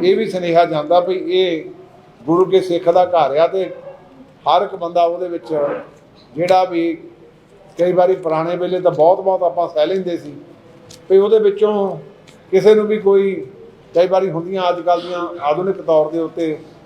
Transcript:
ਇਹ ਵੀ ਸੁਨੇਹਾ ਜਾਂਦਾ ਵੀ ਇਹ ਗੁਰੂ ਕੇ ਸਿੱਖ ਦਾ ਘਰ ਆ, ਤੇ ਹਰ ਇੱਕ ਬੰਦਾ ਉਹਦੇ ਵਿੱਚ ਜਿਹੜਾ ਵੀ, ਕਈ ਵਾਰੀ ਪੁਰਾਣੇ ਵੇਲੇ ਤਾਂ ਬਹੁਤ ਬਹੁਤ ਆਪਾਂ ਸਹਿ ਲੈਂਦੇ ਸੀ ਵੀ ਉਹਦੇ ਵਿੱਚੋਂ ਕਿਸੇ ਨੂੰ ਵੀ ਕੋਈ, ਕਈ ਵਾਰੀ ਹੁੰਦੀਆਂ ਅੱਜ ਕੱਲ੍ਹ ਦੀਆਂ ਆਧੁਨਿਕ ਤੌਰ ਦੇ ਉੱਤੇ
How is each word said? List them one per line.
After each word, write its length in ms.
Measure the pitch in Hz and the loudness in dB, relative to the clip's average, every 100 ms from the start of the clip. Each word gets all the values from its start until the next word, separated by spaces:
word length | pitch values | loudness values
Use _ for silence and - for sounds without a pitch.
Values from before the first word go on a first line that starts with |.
ਇਹ 120 | 175 208 | 0 0
ਵੀ 80 | 214 | -2
ਸੁਨੇਹਾ 340 | 180 175 165 170 | -4 0 2 2
ਜਾਂਦਾ 340 | 156 151 175 | -2 0 0
ਵੀ 160 | 175 185 | 0 -4
ਇਹ 480 | 160 185 185 165 147 - - - - _ 120 | -2 0 0 -2 -8 -18 -20 -20 -20 _ -2
ਗੁਰੂ 200 | 170 185 | 0 4
ਕੇ 160 | 185 | 2
ਸਿੱਖ 280 | - 170 165 | 2 -2 2
ਦਾ 160 | 180 180 | 2 2
ਘਰ 300 | 175 143 139 | 2 2 2
ਆ, 120 | 170 | 0
ਤੇ 180 | 190 175 - - - - - - _ 139 | 0 -6 -8 -18 -20 -20 -20 -20 _ 0
ਹਰ 140 | 165 | 0
ਇੱਕ 140 | 196 190 | 0 -6
ਬੰਦਾ 280 | 170 175 | -4 0
ਉਹਦੇ 240 | 170 175 180 | 0 -2 -8
ਵਿੱਚ 260 | 170 165 156 143 - - - _ _ - 131 | -8 -6 -4 -4 -6 -12 -20 _ _ -18 -6
ਜਿਹੜਾ 280 | 175 185 | 2 2
ਵੀ, 300 | 185 170 170 165 - - - _ _ - - - | 2 -2 -4 -4 -12 -20 -20 _ _ -20 -20 -2
ਕਈ 160 | 180 | 0
ਵਾਰੀ 220 | 180 180 185 | 2 2 0
ਪੁਰਾਣੇ 400 | 165 156 165 175 | -2 -2 -2 -4
ਵੇਲੇ 240 | 175 180 | -4 0
ਤਾਂ 120 | 175 | 0
ਬਹੁਤ 300 | 147 156 190 | 4 4 4
ਬਹੁਤ 220 | 190 185 | 0 0
ਆਪਾਂ 240 | 175 175 170 | 0 0 -4
ਸਹਿ 200 | 156 156 | 0 0
ਲੈਂਦੇ 300 | 190 175 165 | 0 -4 -6
ਸੀ 160 | 143 143 - - - - - - - | -8 -18 -20 -20 -20 -20 -20 -20 2
ਵੀ 80 | 190 | 2
ਉਹਦੇ 220 | 202 220 | 4 4
ਵਿੱਚੋਂ 580 | 208 202 208 208 196 156 - - - - - | 2 2 0 0 -2 -4 -14 -20 -20 -20 -2
ਕਿਸੇ 240 | 190 185 214 | 2 6 4
ਨੂੰ 100 | 208 | 4
ਵੀ 100 | 214 | 0
ਕੋਈ, 500 | 190 196 196 180 135 - - - - 165 | 2 2 2 -4 -10 -18 -20 -20 -6 0
ਕਈ 120 | 180 | 2
ਵਾਰੀ 240 | 190 190 | 2 0
ਹੁੰਦੀਆਂ 380 | 160 175 190 180 | -4 -6 -4 -2
ਅੱਜ 120 | 170 | -2
ਕੱਲ੍ਹ 220 | 165 175 | 0 0
ਦੀਆਂ 180 | 175 180 170 - | -2 -8 -8 -6
ਆਧੁਨਿਕ 400 | 147 151 190 185 | -2 -2 -2 -4
ਤੌਰ 300 | 160 160 151 | 0 2 2
ਦੇ 80 | 165 | -2
ਉੱਤੇ 380 | 160 160 165 151 - - | -6 -4 -6 -6 -12 -20